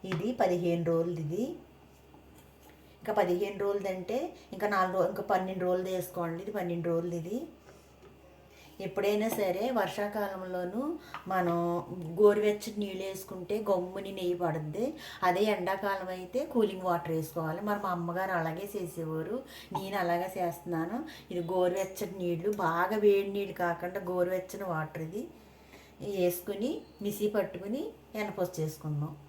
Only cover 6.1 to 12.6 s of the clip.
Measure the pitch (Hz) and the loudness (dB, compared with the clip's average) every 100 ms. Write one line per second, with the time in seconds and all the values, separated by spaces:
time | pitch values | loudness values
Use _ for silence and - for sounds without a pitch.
6.1 | 180 170 165 208 208 180 170 170 165 175 | -4 -4 -4 -6 -4 -2 -2 0 0 0
7.1 | 170 165 233 320 - - - - - - | -4 -2 -4 -6 -14 -20 -20 -20 -20 -20
8.1 | - - - - - - - 190 - 202 | -20 -20 -20 -20 -20 -20 -8 -4 2 2
9.1 | 208 220 220 190 180 240 240 190 - 208 | 4 2 2 2 2 2 2 2 0 -2
10.1 | 214 202 190 185 180 180 214 285 339 - | 0 -2 -4 -4 -4 -2 -2 -2 -4 -8
11.1 | - - 190 175 170 170 175 - 180 160 | -12 -2 2 2 2 2 0 -4 -8 -6
12.1 | 175 208 208 208 208 | 8 8 10 4 2